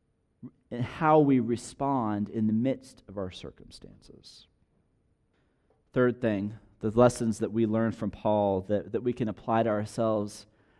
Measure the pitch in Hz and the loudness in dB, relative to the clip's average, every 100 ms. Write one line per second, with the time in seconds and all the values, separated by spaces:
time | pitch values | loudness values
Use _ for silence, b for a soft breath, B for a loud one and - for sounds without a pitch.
0 | _ _ _ _ 127 _ - 123 131 - | _ _ _ _ -20 _ -12 -6 -6 -2
1 | 156 156 139 131 117 117 - - 139 131 | 4 6 6 4 2 -4 -6 -6 -4 -2
2 | 110 104 101 113 110 110 131 131 - - | -2 -2 -4 -2 0 2 0 -2 -8 -20
3 | - 98 92 - 69 - - - 50 - | -12 -8 -8 -8 -16 -18 -20 -20 -20 -20
4 | - - - - _ _ _ _ _ _ | -20 -20 -20 -20 _ _ _ _ _ _
5 | _ _ _ _ _ _ _ _ _ 131 | _ _ _ _ _ _ _ _ _ 2
6 | 123 123 113 101 104 113 - - 107 113 | 2 2 -2 -2 -4 -8 -20 -8 -2 6
7 | 123 - 113 104 104 110 110 110 113 - | 4 4 -4 -2 -2 0 0 2 0 -2
8 | 101 - 107 107 101 95 95 104 98 110 | -8 -4 0 2 2 0 0 -2 -2 -4
9 | 123 - 110 - - 113 113 104 104 - | -4 -4 -4 -6 -2 0 2 0 -4 -2
10 | 113 110 104 - - _ _ | 0 0 -4 -10 -20 _ _